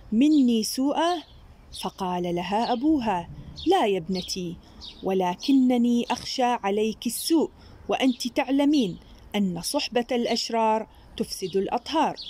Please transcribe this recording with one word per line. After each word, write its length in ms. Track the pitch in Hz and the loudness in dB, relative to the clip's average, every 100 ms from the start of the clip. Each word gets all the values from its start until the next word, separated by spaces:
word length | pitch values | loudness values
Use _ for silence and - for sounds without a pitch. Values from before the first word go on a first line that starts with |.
| - | -2
مني 500 | 214 294 302 247 226 | 2 6 6 6 4
سوءا؟" 600 | 214 - 277 285 330 349 - - - - - - | 0 -2 -2 0 0 -2 -6 -20 -20 -20 -20 -10
فقال 520 | - - 185 180 175 | -10 -6 -4 -2 -2
لها 380 | 175 180 208 233 | -4 -2 0 0
أبوها: 560 | 240 302 302 226 180 170 - - - 311 | 0 2 2 2 -2 -4 -12 -16 -4 2
"لا 200 | 381 226 | 4 2
يا 120 | 185 | 0
ابنتي، 580 | 160 185 - 190 175 175 - - - - | -2 -6 -6 -6 -8 -10 -16 -20 -18 -8
ولكنني 1040 | 190 190 180 185 - 269 254 247 240 240 - | -2 0 0 -2 2 4 6 4 4 2 0
أخشى 320 | 240 - - | -4 -6 -2
عليك 640 | 247 240 196 208 220 202 240 | 0 0 -2 0 -2 -2 -6
السوء، 440 | - - 320 226 - - - - | -4 0 0 0 -4 -20 -12 -4
وأنت 400 | 196 262 240 247 | 0 0 0 -2
تعلمين 680 | - 262 277 285 302 196 165 - - - 208 | -2 0 2 4 4 0 -4 -14 -20 -6 -2
أن 240 | 196 170 | -2 -2
صحبة 440 | - 294 - 240 233 | -4 -4 -2 -2 -2
الأشرار 760 | 247 233 233 - 226 220 220 214 - - - | -2 0 -2 -2 0 2 0 -4 -16 -12 -8
تفسد 400 | 208 - 185 190 | -8 -8 -4 -2
الأطهار." 600 | 196 247 - 311 226 - | -2 -4 -2 0 0 -2